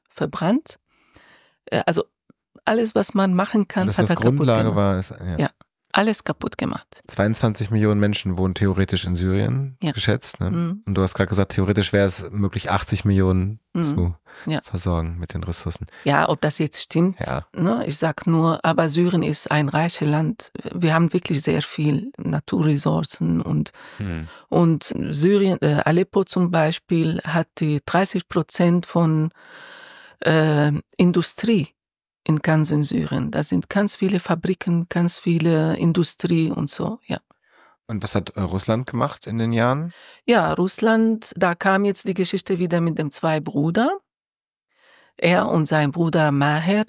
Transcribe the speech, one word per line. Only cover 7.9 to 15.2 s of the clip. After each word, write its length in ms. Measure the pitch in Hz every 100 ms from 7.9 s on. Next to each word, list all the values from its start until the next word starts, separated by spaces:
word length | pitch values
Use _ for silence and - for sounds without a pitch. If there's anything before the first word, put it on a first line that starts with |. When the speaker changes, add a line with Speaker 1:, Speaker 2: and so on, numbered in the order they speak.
| 104
Speaker 2:
Menschen 380 | 104 104 95 90
wohnen 180 | 95
theoretisch 500 | 90 101 95 95 90 87
in 100 | 87
Syrien, 640 | 92 98 107 127 139 131
Speaker 1:
Ja. 100 | 165
Speaker 2:
geschätzt. 460 | 123 107 - - -
Ne? 120 | 90
Speaker 1:
Mhm. 320 | 170 170 202 -
Speaker 2:
Und 80 |
du 80 | 95
hast 120 | 95
gerade 140 | - 95
gesagt, 240 | 98 98
theoretisch 400 | - 95 104 98
wäre 140 | 101 98
es 200 | - -
möglich, 400 | 104 101 98 -
achtzig 340 | 98 - 104
Millionen 560 | 104 98 92 92 95 107 _
Speaker 1:
Mhm. 100 | 170
Speaker 2:
zu 320 | 160 113 87 85 _ -
Speaker 1:
Ja. 160 | - 156
Speaker 2:
versorgen 560 | - 92 92 85 82
mit 140 | 87